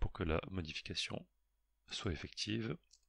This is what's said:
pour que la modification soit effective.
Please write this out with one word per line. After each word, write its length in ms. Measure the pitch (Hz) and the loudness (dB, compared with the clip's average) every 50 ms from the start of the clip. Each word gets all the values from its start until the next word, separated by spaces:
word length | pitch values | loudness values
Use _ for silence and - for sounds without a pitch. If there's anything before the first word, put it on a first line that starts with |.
pour 120 | - - | 2 2
que 120 | - - 92 | 2 2 4
la 160 | 78 80 - - - | 4 4 4 2 0
modification 760 | 92 92 80 78 - - - - 85 - - - - - - - _ _ _ _ _ _ _ _ _ _ _ - | -2 -2 -2 -2 -4 -6 -6 -4 -2 -2 -2 -2 -2 -6 -6 -10 _ _ _ _ _ _ _ _ _ _ _ -10
soit 220 | - - - 101 | -8 -2 0 0
effective. 640 | 78 69 - - - - - 104 107 117 110 117 156 - _ _ - _ _ | 0 0 -4 -6 -4 -4 0 0 0 0 0 0 -2 -4 _ _ -20 _ _